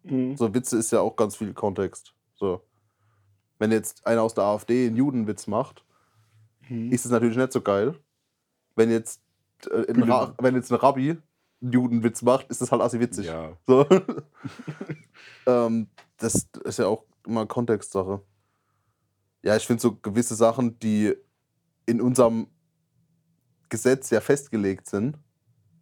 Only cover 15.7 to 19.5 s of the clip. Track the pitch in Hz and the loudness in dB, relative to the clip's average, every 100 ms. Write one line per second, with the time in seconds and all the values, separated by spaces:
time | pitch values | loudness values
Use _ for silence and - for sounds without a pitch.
15.7 | 113 104 - _ _ 113 110 - - - | -2 -4 -12 _ _ -4 -4 -6 -10 -8
16.7 | - 98 110 - _ - 113 107 - 120 | -2 -2 -2 -6 _ -8 -6 -4 -4 -2
17.7 | 104 - 98 95 101 - _ _ _ _ | -2 -2 -6 -4 -6 -10 _ _ _ _
18.7 | _ _ _ _ _ _ _ - | _ _ _ _ _ _ _ 0